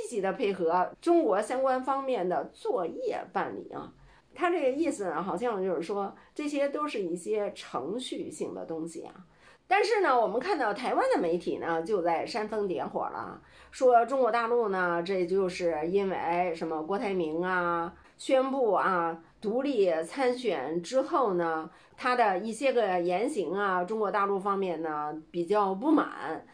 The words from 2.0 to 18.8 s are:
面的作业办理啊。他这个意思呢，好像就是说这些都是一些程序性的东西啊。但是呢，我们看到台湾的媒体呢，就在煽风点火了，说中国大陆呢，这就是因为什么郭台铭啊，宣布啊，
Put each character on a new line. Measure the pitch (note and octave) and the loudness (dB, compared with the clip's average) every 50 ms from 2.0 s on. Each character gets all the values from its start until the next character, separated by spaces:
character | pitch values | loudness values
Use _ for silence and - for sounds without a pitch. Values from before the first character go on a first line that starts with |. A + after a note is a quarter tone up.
| C4+ | 0
面 | C4 B3 G3+ F3 | 0 0 0 0
的 | F#3 E3+ C#3 - | 0 0 0 -2
作 | - - - - A4+ C4+ G3 E3+ | -4 -8 -6 -4 -2 0 0 -2
业 | - - - - - - - - - - | -4 -4 -6 -4 -4 -4 -4 -6 -4 -4
办 | - D#3 B2+ G2 | -4 -4 -4 -6
理 | G2+ - - - | -8 -10 -10 -12
啊。 | C#3+ - - - - - - - - _ _ - | -12 -12 -12 -16 -20 -20 -20 -20 -20 _ _ -6
他 | - E4 F4 | -2 0 0
这 | F4 E4+ | 2 2
个 | C#4 B3+ | 2 0
意 | C4 D4 E4+ D#4+ | 0 0 0 -2
思 | - - G3+ | -2 -2 -4
呢， | F3 D3 E3 | -4 -4 -4
好 | F#3 F#3+ D#3+ | -4 -4 -4
像 | F3+ A#3+ B3 A3 F#3+ | -2 -2 -2 -2 -2
就 | F#3 F#3+ E3+ | -2 -2 -2
是 | C#3+ | -2
说 | E3+ A3 G3+ G3+ G3 - - - - - _ | -2 -4 -4 -4 -4 -6 -8 -14 -20 -12 _
这 | - D4+ | -8 -6
些 | D4 D4 C4+ C#4+ C#4+ | -4 -2 -2 0 0
都 | C#4+ D4+ D4+ | -2 -2 -4
是 | D4 - A3 | -4 -4 -4
一 | F#3+ D#3+ F3 | -4 -4 -4
些 | F3+ - G#3 G#3+ G#3+ G#3 G3 G3+ | -6 -4 -2 -2 -2 -2 -2 -6
程 | - - - - C3 B2+ D#3+ G#3 B3+ | -10 -10 -8 -8 -6 -6 -6 -6 -6
序 | B3+ - C#4+ G#3 - - | -6 -8 -8 -8 -8 -10
性 | - - F#3 - F3+ | -8 -8 -8 -8 -8
的 | F#3 F3+ | -8 -8
东 | - E3 D#3+ E3 | -8 -8 -8 -8
西 | E3+ - - - | -8 -10 -12 -14
啊。 | - - - - - _ _ - - - _ _ | -14 -18 -20 -20 -20 _ _ -20 -20 -20 _ _
但 | - F#4 G#4 G4 | 0 2 2 4
是 | G4 A#4 G#4 | 4 2 2
呢， | F4+ D4 C4 A#3+ | 4 4 4 4
我 | A3 | 4
们 | G#3 G3+ B3+ | 2 0 -2
看 | C#4+ F#4 G4 | 0 0 0
到 | D4 B3 G#3 G3 | 0 0 0 -2
台 | B3 B3 B3+ A#3 | -2 -2 0 0
湾 | E4+ B4 C5 A#4+ | 2 2 2 2
的 | D4 | 2
媒 | F#3 E3 E3 | 2 2 0
体 | F3 - F3+ C#3 | 0 -2 -4 -4
呢， | F2+ A#2 D#3+ E3 E3 E3 | -4 -2 -2 -2 -2 0
就 | F3 G#3+ F3+ | 0 0 2
在 | E3 E3+ D#3+ D#3 B2 | 2 2 0 0 -2
煽 | - - A3+ G#3+ | -4 -4 -4 -4
风 | G#3 A3+ G#3+ G3+ | -4 -2 -2 -2
点 | F#3 E3 C3 C#3+ | -2 -2 -2 -4
火 | G#3 - E3 | -4 -4 -4
了， | F#2+ - - G#2+ A2 F#2 - - - - - - - - | -4 -4 -6 -8 -10 -10 -12 -16 -18 -20 -20 -20 -20 -18
说 | - - C4+ B3 A#3+ A#3 A#3 | -2 4 6 8 8 8 6
中 | A#3 C#4 C4+ | 4 2 2
国 | B3+ A3 | 2 4
大 | A3+ A#3 A#3 | 4 2 2
陆 | A3+ A#3+ A#3+ A3+ G3 | 2 2 2 2 2
呢， | F#3+ F#3 F3+ F3 E3+ E3+ E3+ | 2 2 2 2 0 0 0
这 | F#3 G3 F#3 F3+ | 0 0 0 0
就 | E3+ F#3 G3 F#3+ F3+ | 2 2 2 2 0
是 | F3 - F3+ E3+ D#3+ D3+ D#3 | 0 0 0 0 0 0 0
因 | F3 F#3 G3+ G3 F#3+ | 0 0 0 0 0
为 | E3+ G#2 B2+ E3 E3+ F3 F3+ F3+ E3 | -2 -2 -2 0 0 0 0 0 -2
什 | - F3+ | -4 -4
么 | D#3+ D#3+ D#3 D#3 | -4 -4 -4 -2
郭 | D#3+ G3 | -2 -2
台 | G3+ B3+ G3 F#3+ | -2 -2 -2 -2
铭 | F#3 E3 D#3 D#3 E3+ F3+ | -2 -2 -2 -2 -2 -2
啊， | F#3 F#3 F3+ F3 F3 E3+ E3+ E3+ F3 - - - - _ | 0 0 0 0 0 0 -2 -2 -6 -8 -14 -20 -20 _
宣 | - - - C4+ C4 C4 C4+ | -10 -2 2 2 4 4 2
布 | C4 C#4 B3 G#3+ F#3 | 0 0 2 2 4
啊， | D3+ | 4